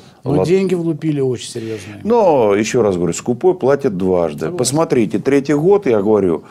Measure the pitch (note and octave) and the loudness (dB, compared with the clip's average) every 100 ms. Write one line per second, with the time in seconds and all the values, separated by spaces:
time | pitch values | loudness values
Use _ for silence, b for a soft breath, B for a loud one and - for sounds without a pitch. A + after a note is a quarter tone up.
0 | B B C3 C3+ F#2+ F#3+ F#3+ F3 E3 D3+ | B B -4 -2 0 0 0 -2 -4 -4
1 | D#3+ D3 C3 A#2 - A#2+ A2 A2 G2+ - | -4 -2 -2 -4 -8 -10 -10 -10 -14 -10
2 | G3+ A#3 G3 C#3+ G#2+ G2+ G#2+ B2+ G#2+ F2+ | 0 2 4 4 4 2 2 2 2 2
3 | F2 E2+ - A#2+ F#3 F3 B2 C#3 C3+ F#2 | -2 -2 -4 0 0 2 2 0 0 -2
4 | F#2 F2+ E2+ D2 - - B2 D3 E3 C3 | 0 2 0 -2 -6 -4 -2 0 0 0
5 | G#2 G2+ C3+ C#3 C3+ D3 E3 G3+ C#3 A2 | 0 -2 0 0 0 0 2 2 2 0
6 | G2 G#2+ F#2+ D#2 B | 2 2 2 -2 B